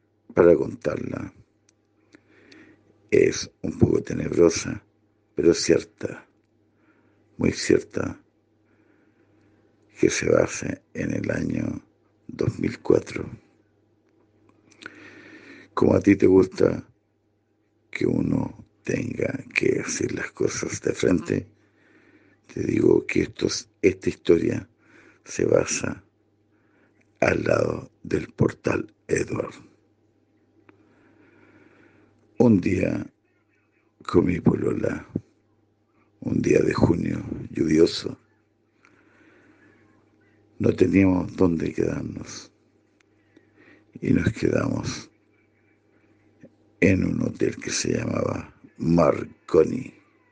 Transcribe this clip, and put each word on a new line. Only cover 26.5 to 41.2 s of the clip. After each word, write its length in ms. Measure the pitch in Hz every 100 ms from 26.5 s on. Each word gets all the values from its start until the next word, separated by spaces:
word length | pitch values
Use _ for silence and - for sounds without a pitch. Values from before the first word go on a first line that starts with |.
| _ _ _ _ _ _ -
al 240 | - 82
lado 480 | 73 - - 50 - _
del 280 | - - 80
portal 600 | - - - - - - _ -
Edward. 460 | 82 - - - - - _ _ _ _ _ _ _ _ _ _ _ _ _ _ _ _ _ _ _ _ _ _ _ _ _ _ -
Un 240 | 120 101
día 440 | 85 92 87 - - _ _ _ _ _ _ _ _ _ -
con 200 | 90 85
mi 140 | 85
polola, 680 | - - - - - - - - - _ _ _ _ _ _ _ _ _
un 200 | - -
día 200 | - -
de 120 | -
junio 480 | - - 50 50 80 - - -
lluvioso, 680 | - 80 80 85 - - - _ _ _ _ _ _ _ _ _ _ _ _ _ _ _ _ _ _ _ _ _ _ _ -
no 160 | 107
teníamos 600 | - 92 90 98 90